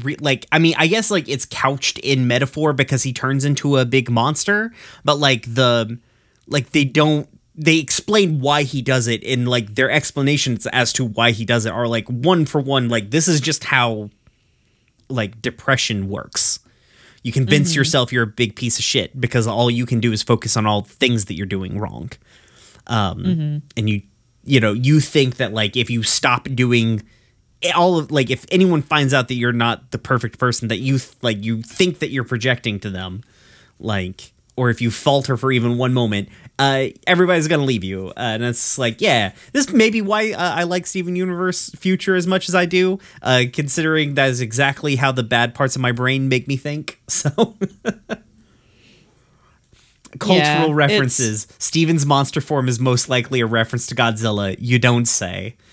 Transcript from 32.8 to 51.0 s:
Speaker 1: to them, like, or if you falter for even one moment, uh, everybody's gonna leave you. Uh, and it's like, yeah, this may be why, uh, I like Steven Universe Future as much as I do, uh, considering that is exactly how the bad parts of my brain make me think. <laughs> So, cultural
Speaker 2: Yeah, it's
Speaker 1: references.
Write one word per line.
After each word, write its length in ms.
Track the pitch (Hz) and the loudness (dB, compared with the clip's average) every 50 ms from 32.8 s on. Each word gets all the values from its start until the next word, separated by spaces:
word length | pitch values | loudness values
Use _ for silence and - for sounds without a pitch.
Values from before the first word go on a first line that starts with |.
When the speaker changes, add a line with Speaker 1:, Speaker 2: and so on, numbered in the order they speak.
Speaker 1:
to 80 | - 104 | -6 -8
them, 320 | 95 90 92 92 92 104 - - _ _ _ _ - - _ _ _ _ | -8 -8 -8 -8 -10 -12 -14 -18 _ _ _ _ -20 -20 _ _ _ _
like, 520 | - 110 104 95 92 92 95 - - - _ _ _ _ _ | -6 -4 -4 -4 -4 -6 -8 -12 -18 -20 _ _ _ _ _
or 140 | - 127 120 | 0 0 0
if 120 | 113 - | 2 2
you 80 | 123 117 | 0 -2
falter 460 | 113 - - 147 139 139 131 - 131 113 | -2 0 2 2 2 2 2 0 -2 -2
for 140 | 135 131 | 0 0
even 260 | 131 123 117 120 120 120 | 0 2 2 0 0 0
one 160 | 127 123 127 | 0 0 2
moment, 360 | 127 120 107 104 101 98 - - - - - - - | 2 2 0 0 -2 -4 -6 -12 -20 -20 -12 -2 0
uh, 260 | 139 139 135 135 135 - - - _ | 2 2 2 0 -2 -4 -6 -6 _
everybody's 420 | - 180 170 185 180 180 165 151 156 | 2 4 4 4 4 4 2 2 2
gonna 160 | 160 147 139 | 2 2 2
leave 200 | 135 123 104 90 | 2 0 0 -2
you. 240 | 95 98 95 95 90 - - | -4 -6 -6 -8 -10 -8 -6
Uh, 160 | 123 117 110 | -4 -4 -2
and 100 | 110 117 | -2 -2
it's 360 | 123 120 - - - - 139 | -2 -2 -2 -2 -4 -2 -2
like, 200 | 127 117 113 - | -2 -2 -2 0
yeah, 340 | 202 202 135 117 104 92 - - - - - | 2 2 2 2 2 0 -4 -10 -16 -4 -2
this 180 | 285 277 - | -2 -2 2
may 200 | - 220 220 226 | 4 4 4 4
be 100 | 220 226 | 2 0
why, 300 | 202 196 208 214 220 220 | -2 0 0 0 -2 -2
uh, 240 | - - 180 180 107 | -2 -2 -2 -2 -2
I 80 | 170 175 | -2 -2
like 240 | 170 180 180 175 - | -2 -2 -4 -4 -4
Steven 280 | - 190 175 175 180 | -6 -6 -6 -4 -4
Universe 540 | 180 185 185 175 175 185 185 180 - - - - | -2 -2 -2 -4 -2 -4 -4 -2 -4 -6 -8 -10
Future 400 | - - 185 185 180 - 190 185 | -4 -2 -2 0 0 0 0 0
as 100 | 180 165 | 0 2
much 240 | 180 185 185 - - | 0 0 0 0 0
as 60 | 180 | 0
I 100 | 180 175 | 0 0
do, 320 | 165 175 180 185 185 190 196 - - - - | 2 2 2 2 2 0 -4 -8 -16 -20 -6
uh, 220 | - 123 127 123 123 127 - | 0 2 2 2 2 0 -2
considering 600 | - 147 135 - 170 156 160 156 156 151 143 139 | -4 -2 -2 -2 0 0 0 2 0 0 0 0
that 160 | 143 135 135 | 2 2 2
is 100 | 123 120 | 2 -2
exactly 540 | 127 107 110 127 139 139 135 - - 147 139 | -4 -4 -2 0 0 0 0 -2 -2 -2 0
how 160 | 123 143 135 | 2 2 0
the 100 | 131 127 | 0 0
bad 320 | 117 110 123 117 120 120 - | -2 0 2 2 2 0 0
parts 220 | - 139 127 - | -2 -2 -2 0
of 80 | 131 131 | 0 0
my 80 | 123 | 0
brain 360 | 120 123 123 127 135 135 135 135 | 0 0 0 0 0 0 0 0
make 180 | 127 127 127 139 | 0 0 0 -2
me 100 | 139 131 | -6 -6
think. 420 | - 147 147 151 151 - - - _ | -4 -6 -8 -8 -8 -12 -14 -16 _
<laughs> 60 | - | -6
So, 460 | - - - 151 - - 220 - - - 196 - - - - 233 - - _ - 220 - _ _ _ _ _ _ _ _ _ _ _ _ _ - _ _ _ _ _ _ _ _ _ _ _ _ _ _ _ _ _ _ _ _ _ _ - - - 135 | -4 -2 -2 -2 0 0 0 0 0 -6 -8 -8 -8 -8 -8 -8 -8 -8 _ -14 -14 -14 _ _ _ _ _ _ _ _ _ _ _ _ _ -20 _ _ _ _ _ _ _ _ _ _ _ _ _ _ _ _ _ _ _ _ _ _ -20 -20 -14 -6
cultural 180 | - 208 185 180 | 0 2 2 4
Speaker 2:
Yeah, 240 | 147 151 151 156 156 | 4 2 2 2 0
it's 80 | 160 147 | 0 2
Speaker 1:
references. 760 | 151 143 143 214 208 | 2 2 2 2 2